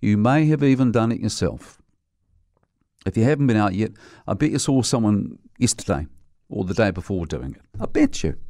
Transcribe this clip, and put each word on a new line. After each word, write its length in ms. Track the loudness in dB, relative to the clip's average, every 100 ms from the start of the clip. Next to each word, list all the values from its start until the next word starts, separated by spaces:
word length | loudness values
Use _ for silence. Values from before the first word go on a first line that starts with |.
You 160 | 2 2
may 300 | 4 4 2
have 160 | 2
even 280 | 4 4 4
done 200 | 2 0
it 100 | -2
yourself. 580 | -4 -2 -4 -4 -16 -20 _ _ _ _ _ _ _ _ _ _ _ _ -6
If 100 | 0
you 80 |
haven't 240 | 2 2 2
been 80 | 4
out 200 | 2 0
yet, 160 | -4 -6 -20 -18 -6
I 60 |
bet 160 | -2 0
you 100 | 0
saw 220 | 0 0
someone 560 | 0 0 2 2 -2 -10 _ _
yesterday 480 | -2 -2 -4 -4 -4 -14 -20 _ _
or 160 | -6 -4
the 80 |
day 160 | 0 0
before 380 | 0 -6 -6 -4
doing 260 | -8 -10
it. 80 | -14 _ -10
I 60 | -6
bet 380 | 0 0 0
you. 140 | -4 -4 -10